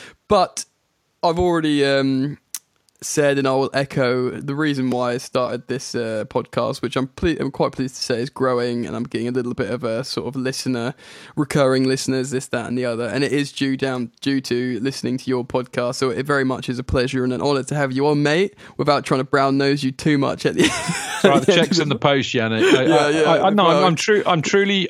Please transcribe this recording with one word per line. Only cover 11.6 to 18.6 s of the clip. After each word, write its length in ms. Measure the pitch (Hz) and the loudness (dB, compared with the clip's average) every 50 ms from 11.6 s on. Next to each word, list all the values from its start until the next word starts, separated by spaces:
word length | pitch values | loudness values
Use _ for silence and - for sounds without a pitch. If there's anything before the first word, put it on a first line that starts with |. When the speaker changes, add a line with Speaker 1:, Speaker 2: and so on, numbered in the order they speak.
| 139 131 131 131 131 | 4 4 4 2 2
Speaker 1:
listeners, 420 | 131 131 131 - - 131 131 127 139 | 2 0 -2 -2 -2 -2 -2 -2 -2
this, 160 | 151 139 - - | -4 -6 -6 -4
that, 180 | - 123 107 | -6 -6 -4
and 100 | - 120 | -4 -4
the 80 | 127 123 | -4 -2
other, 200 | 120 117 113 117 | -4 -4 -4 -4
and 160 | 127 104 135 143 | -4 -2 -2 -2
it 80 | 123 | 0
is 200 | 127 147 143 139 | 0 0 -2 -2
due 240 | - - 139 135 135 | -4 -4 -2 -2 -2
down, 360 | 131 139 135 127 127 120 113 _ - | -2 -2 -2 -2 -4 -6 -8 _ -6
due 180 | - 139 139 135 | -4 -2 -2 -2
to 380 | 123 - 123 123 127 127 123 101 | -2 -2 -2 -2 -2 -2 -4 -4
listening 360 | 120 135 135 - - 120 127 | -4 -4 -4 -4 -4 -4 -4
to 100 | 131 - | -4 -4
your 160 | 127 131 123 120 | -4 -4 -4 -2
podcast. 520 | - - 131 123 - - 123 123 120 127 | -2 -4 -4 -4 -4 -4 -4 -2 -2 -2
So 160 | - 135 131 | -2 -2 -2
it 160 | 113 110 131 | -2 -2 -2
very 160 | 147 143 139 131 | 0 0 0 0
much 260 | 131 127 - - - | 0 -2 -4 -4 -6
is 80 | 123 | -6
a 60 | 123 127 | -6 -4
pleasure 400 | - - 135 120 131 131 131 127 | -2 0 0 0 0 0 -2 0
and 100 | 127 127 | 0 0
an 80 | 95 | 0
honour 220 | 90 143 143 135 131 | 0 0 0 0 -2
to 120 | - 147 | -2 -2
have 160 | 151 143 131 | -2 -2 -2
you 140 | 127 135 139 | 0 0 2
on, 160 | 151 147 147 | 2 2 2
mate, 320 | 147 147 151 175 202 196 - - | 2 2 2 2 0 -2 -4 -10